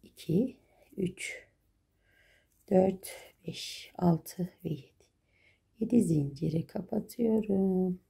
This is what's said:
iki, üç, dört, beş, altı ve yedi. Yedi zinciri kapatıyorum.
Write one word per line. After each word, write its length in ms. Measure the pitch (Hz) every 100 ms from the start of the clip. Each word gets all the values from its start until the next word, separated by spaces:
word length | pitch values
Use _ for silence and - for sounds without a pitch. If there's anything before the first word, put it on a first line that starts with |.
iki, 540 | - - - 165 262 - _ _ _ -
üç, 500 | 185 - - - - _ _ _ _ _ _ _ _ _ _ _ -
dört, 400 | 190 190 185 - - - _ -
beş, 460 | - - - - -
altı 520 | 175 160 - - 180 _ 165
ve 40 |
yedi. 360 | 143 135 _ _ _ _ _ _ _ _ _
Yedi 220 | 220 240
zinciri 680 | 180 156 143 139 160 160 -
kapatıyorum. 1300 | - - 214 - - 233 220 202 190 190 185 185 185